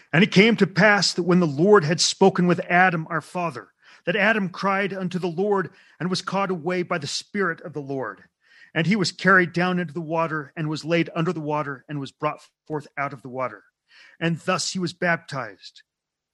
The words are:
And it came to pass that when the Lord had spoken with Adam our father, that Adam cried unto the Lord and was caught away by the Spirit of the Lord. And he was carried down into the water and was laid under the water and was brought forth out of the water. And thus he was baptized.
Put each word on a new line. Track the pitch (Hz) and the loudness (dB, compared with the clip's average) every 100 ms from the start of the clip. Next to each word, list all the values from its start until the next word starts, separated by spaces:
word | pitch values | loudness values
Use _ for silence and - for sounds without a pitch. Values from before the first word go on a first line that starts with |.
| _ | _
And | 156 | 2
it | 214 | 4
came | 180 226 220 | 6 6 6
to | 185 | 2
pass | 165 214 202 175 | 4 4 4 2
that | - | -2
when | 175 180 | 2 4
the | 170 | 2
Lord | 139 196 208 | 2 6 6
had | 147 175 | 6 0
spoken | - - 196 185 175 | 0 4 4 4 2
with | 170 | 2
Adam | - 180 185 170 160 | 2 4 4 2 -4
our | 160 | -6
father, | - 180 170 120 95 _ _ - | -6 -6 -6 -8 -14 _ _ -10
that | - 208 | -4 0
Adam | 202 220 185 | 2 0 -2
cried | - 196 196 202 | -4 -2 -2 -4
unto | 190 180 180 | -6 -6 -4
the | 180 | -4
Lord | 160 208 196 151 _ _ - | -2 0 0 -2 _ _ -8
and | 180 | -4
was | 180 | -4
caught | - 190 190 | -4 -4 -2
away | 180 156 180 | -4 -4 -4
by | 175 175 | -4 -6
the | 139 | -6
Spirit | - - 202 180 160 | -10 -8 -4 -4 -4
of | 143 | -10
the | 151 | -12
Lord. | 135 135 110 92 _ _ _ _ - 160 | -8 -6 -8 -10 _ _ _ _ -8 -2
And | 165 | 0
he | |
was | 214 165 | 0 -2
carried | - 185 185 170 | 0 4 4 4
down | 170 180 180 | 0 0 0
into | 170 | -4
the | 156 | -8
water | 156 165 165 156 139 | -6 -4 -2 -6 -8
and | - 151 | -6 -4
was | 151 | -4
laid | 147 170 165 175 | 0 0 0 -2
under | 170 | -2
the | 160 | -4
water | 151 151 143 127 - | -4 -4 -6 -10 -10
and | 147 | -10
was | 135 | -10
brought | - 151 143 _ _ - | -6 -6 -6 _ _ -10
forth | 151 143 - | -10 -8 -8
out | 139 | -8
of | 135 | -8
the | 127 | -12
water. | 127 123 104 _ _ _ - - - | -8 -8 -8 _ _ _ -20 -20 -6
And | 165 165 | -4 -2
thus | - 180 - | -2 -2 -4
he | 190 | -6
was | 170 | -6
baptized. | - 180 165 - 139 110 95 - - _ _ _ _ _ | -4 -2 -2 -6 -10 -10 -14 -20 -20 _ _ _ _ _